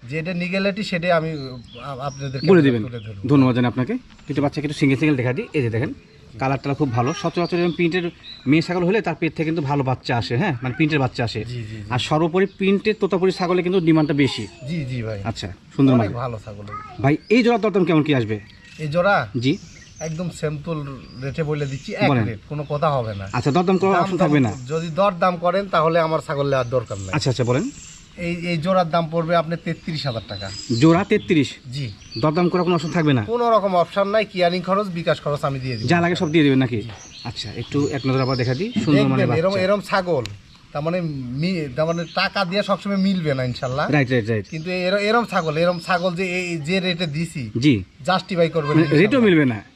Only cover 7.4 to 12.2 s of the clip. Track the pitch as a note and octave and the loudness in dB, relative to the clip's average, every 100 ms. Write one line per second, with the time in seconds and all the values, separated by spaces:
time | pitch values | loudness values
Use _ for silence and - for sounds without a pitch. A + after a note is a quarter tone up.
7.4 | E3+ F3 F3 D#3 F3 F3+ E3+ - - - | -2 0 0 2 0 0 -4 -10 -20 -10
8.4 | - D#3 D#3+ F3 F3 G#3+ F3 D#3 E3 - | 2 2 2 0 2 2 0 -2 -4 -2
9.4 | D#3 E3 C#3 C#3+ C3 B2+ - A#2+ A2 A#2+ | -2 -2 0 0 0 -2 -2 -2 0 0
10.4 | G3+ B2 C3 A#2 D3+ D3+ C3 - A2+ A2+ | 0 -2 -6 0 0 2 0 0 -4 -4
11.4 | G#2+ B2 G#2+ A2 G#2 A#2 - D#3 | -8 -10 -10 -12 -4 -2 0 0